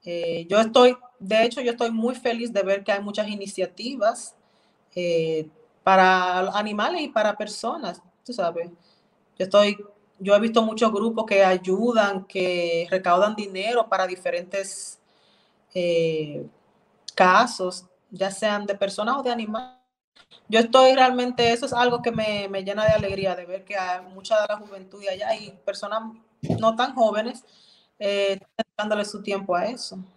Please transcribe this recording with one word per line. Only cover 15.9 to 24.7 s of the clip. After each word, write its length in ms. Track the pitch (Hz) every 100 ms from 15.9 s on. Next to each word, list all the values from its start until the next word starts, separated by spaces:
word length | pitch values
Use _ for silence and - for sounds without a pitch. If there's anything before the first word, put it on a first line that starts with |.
| 170 165 156 151 143 147 _ _ _ _ _ -
casos, 720 | - 185 190 240 - 180 180 - _ _
ya 200 | 180 190
sean 360 | 196 214 208 202
de 80 |
personas 420 | 196 196 196 214 269
o 40 |
de 80 | 254
animales. 480 | 233 214 220 254 _ _ _ _ _ _ - _
Yo 100 | 220
estoy 360 | 233 262 262
realmente, 580 | 262 254 247 247 247 233
eso 140 | 240 269
es 60 |
algo 300 | 240 247 240
que 80 | 240
me, 380 | 220 214 208 196
me 160 | 196
llena 200 | 190 202
de 60 | 214
alegría, 460 | 214 202 196 190 180
de 100 | 175
ver 180 | 190
que 120 | 190 202
hay 280 | 185 180 185
mucha 340 | 190 190 220
de 80 | 208
la 80 | 208
juventud 440 | 208